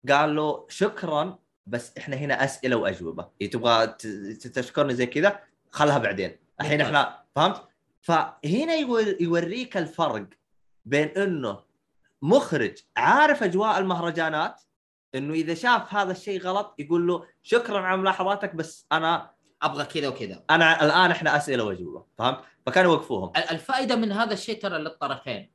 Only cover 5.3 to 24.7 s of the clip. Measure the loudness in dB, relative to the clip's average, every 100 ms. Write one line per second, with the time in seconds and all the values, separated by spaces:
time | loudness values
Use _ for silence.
5.3 | 0 _ _ _ 0 2 4 0 -2 -6
6.3 | -8 _ -8 -2 0 2 2 0 -4 _
7.3 | 0 0 0 -14 _ _ _ 0 0 0
8.3 | -6 -2 0 0 0 0 0 0 -2 0
9.3 | 0 -2 -6 -6 -6 -6 -2 -2 -2 -8
10.3 | _ _ _ _ _ -2 0 0 0 -2
11.3 | -2 -6 -8 _ _ _ _ _ _ 2
12.3 | 2 4 -2 -2 -4 _ 0 4 6 4
13.3 | 4 0 0 0 0 0 -2 -2 -2 -2
14.3 | -2 -4 -6 _ _ _ _ _ -8 -4
15.3 | -4 -2 0 2 2 0 -2 -2 -4 -6
16.3 | -6 -2 -2 -4 -10 -2 0 2 -2 -6
17.3 | _ 0 0 2 -2 0 0 0 0 -2
18.3 | -2 -4 -8 -10 -12 _ 0 2 -2 -4
19.3 | _ _ _ -4 -4 -6 -4 -4 -4 -10
20.3 | -10 2 6 6 6 4 6 4 4 2
21.3 | 0 0 -2 -2 -4 -10 -14 -18 -2 -2
22.3 | -2 -12 _ 0 4 6 4 2 -4 -2
23.3 | -4 -2 -6 -2 -2 0 0 0 -2 -2
24.3 | -2 -6 -6 -4